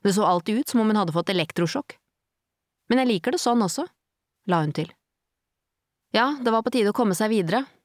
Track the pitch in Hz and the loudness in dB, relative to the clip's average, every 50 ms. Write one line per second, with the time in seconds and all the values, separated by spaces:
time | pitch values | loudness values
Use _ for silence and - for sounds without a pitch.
0 | _ 202 185 202 214 165 180 175 - - 208 233 285 - - 240 220 214 214 214 | _ 2 2 2 2 2 2 2 0 -2 -2 -2 -2 0 0 0 2 2 2 2
1 | 196 165 151 170 170 - 196 180 160 - - - 170 160 - - - _ - _ | 0 0 -2 -2 -2 0 -2 -2 -2 -2 -2 -2 -2 -2 -2 -6 -8 _ -16 _
2 | _ _ _ _ _ _ _ _ _ _ _ _ _ _ _ _ _ _ 240 254 | _ _ _ _ _ _ _ _ _ _ _ _ _ _ _ _ _ _ 2 2
3 | 262 247 226 175 - 247 311 359 - 240 240 240 214 175 - - 320 370 _ _ | 4 2 0 0 0 -2 -4 0 0 0 2 2 2 0 -2 -4 -8 -8 _ _
4 | _ _ _ _ _ _ _ _ _ - 180 170 156 147 147 - 156 - - _ | _ _ _ _ _ _ _ _ _ 0 0 0 0 0 -2 -6 -8 -8 -10 _
5 | _ _ _ _ _ _ _ _ _ _ _ _ _ _ _ _ _ _ _ _ | _ _ _ _ _ _ _ _ _ _ _ _ _ _ _ _ _ _ _ _
6 | _ _ - 214 233 269 302 277 247 233 220 226 226 247 - 254 214 202 208 - | _ _ 0 0 0 0 0 -2 -2 0 0 0 0 0 0 2 0 2 2 0
7 | 240 208 185 - 220 214 226 214 180 160 190 247 269 - _ _ _ | 0 0 0 0 0 0 0 0 0 0 0 -2 -2 -4 _ _ _